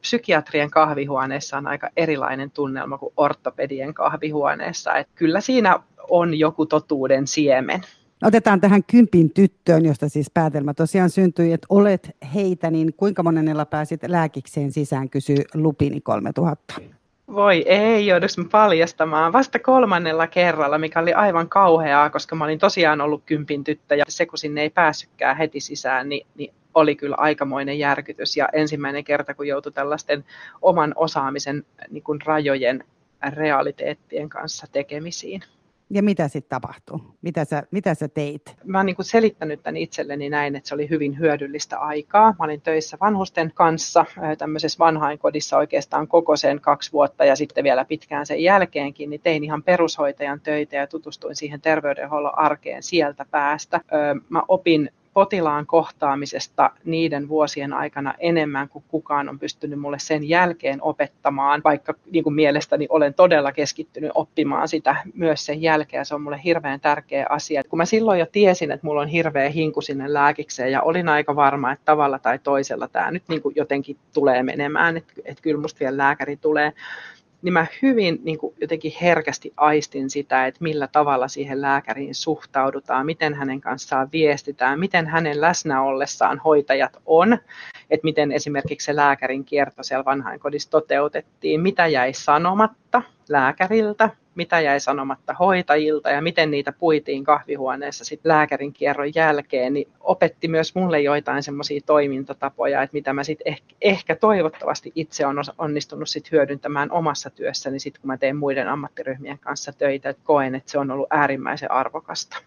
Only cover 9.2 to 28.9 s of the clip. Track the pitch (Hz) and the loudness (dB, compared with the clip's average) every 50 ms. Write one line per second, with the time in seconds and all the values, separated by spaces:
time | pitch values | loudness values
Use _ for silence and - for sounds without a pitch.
9.2 | 165 156 - - 196 190 _ _ _ - 170 160 165 160 147 - - 151 - 151 | 6 6 6 6 4 4 _ _ _ 4 4 6 6 4 2 0 -2 -2 -2 -2
10.2 | 147 - _ 180 165 160 147 151 135 147 147 - 165 160 - 196 180 175 - - | -4 0 _ 0 0 2 0 -2 -4 -4 -2 -2 -2 0 2 2 2 2 4 4
11.2 | 190 185 160 - 170 165 165 160 - - - 202 202 208 196 180 - - - _ | 2 2 4 2 0 2 2 -2 -2 2 4 6 6 6 4 2 -2 -8 -20 _
12.2 | - 135 135 208 202 190 185 156 - 165 160 160 160 160 156 _ 196 202 196 - | -16 -8 -4 -2 0 0 -2 -2 -2 0 0 2 2 0 0 _ 0 0 0 2
13.2 | 175 170 165 160 156 156 156 151 151 - - 151 151 147 165 156 - - 180 170 | 2 4 4 4 2 0 0 -2 -4 -4 -4 -4 -4 -4 -6 -8 -6 -2 0 2
14.2 | 160 156 - 139 131 - - 156 143 143 127 - 147 135 - 131 135 127 - 139 | 2 0 -2 -6 -14 -8 -4 -4 -4 -2 -2 -2 -2 -2 -2 -4 -4 -4 -4 -4
15.2 | 135 - 143 139 143 - - 160 156 160 147 _ 143 143 147 147 - - 110 104 | 0 2 2 0 0 -2 -2 0 0 0 2 _ 0 0 0 -4 -4 -2 -2 -2
16.2 | - - 147 - 160 170 147 - _ _ - - - - - _ _ _ _ _ | -2 -4 -2 0 0 0 0 -4 _ _ -16 -16 -16 -18 -20 _ _ _ _ _
17.2 | _ - 220 202 202 202 190 165 - - 185 196 208 220 233 214 208 202 185 175 | _ -8 0 2 4 4 4 4 6 4 4 4 6 4 4 4 4 4 4 4
18.2 | 175 196 - - 175 170 - 214 214 208 180 160 165 170 - _ 160 160 156 151 | 2 0 -2 -4 -6 2 6 6 6 6 6 4 2 2 2 _ -2 0 2 2
19.2 | 160 165 170 254 269 262 - 240 - - 254 262 254 208 190 170 175 165 156 160 | 2 4 4 4 2 2 -2 -2 2 4 6 6 6 6 4 2 0 0 0 0
20.2 | 165 165 - 180 180 175 156 156 151 143 147 156 156 160 156 165 165 175 - - | 0 0 2 2 4 4 4 2 0 0 0 0 -2 0 0 0 2 2 2 4
21.2 | 208 208 180 165 165 175 - 196 196 185 165 160 165 151 143 143 147 151 151 147 | 4 4 4 2 0 2 4 4 6 6 6 6 4 4 4 4 4 4 2 -4
22.2 | - - - 160 156 147 156 156 - 190 - - 170 156 151 151 143 147 151 143 | -8 -6 -6 -4 -2 -2 -2 2 2 2 2 4 2 2 2 2 0 -2 -2 -4
23.2 | _ - 160 151 151 143 151 143 143 151 151 147 _ _ 147 143 147 - - - | _ -4 -4 -4 -2 -4 -6 -6 -4 -6 -6 -6 _ _ 0 0 0 -2 0 -4
24.2 | 175 170 - 156 - 151 147 147 151 156 - - 175 156 151 - - _ _ _ | -4 -4 -4 -10 -8 -6 -4 -4 -4 -2 2 2 2 2 2 0 -10 _ _ _
25.2 | 120 123 135 147 160 151 _ 143 - - 143 143 - 127 131 131 127 139 143 139 | -2 -2 0 0 -2 -4 _ -8 -12 -10 -14 -8 -4 -4 -2 -2 -4 -4 -8 -8
26.2 | - _ _ - 147 - _ _ _ _ _ 165 156 151 147 - - 143 139 - | -10 _ _ -14 -14 -14 _ _ _ _ _ 4 4 4 2 0 -2 -6 -2 0
27.2 | 143 156 147 147 147 139 135 139 139 139 139 147 147 143 139 143 143 - - - | 0 0 0 0 -2 -4 -4 -4 -4 -4 -4 -2 0 0 0 0 -2 -12 -10 -8
28.2 | - - - 151 139 - - 156 156 151 151 143 143 139 | -6 -4 -2 0 0 0 2 0 0 0 -2 -6 -6 -6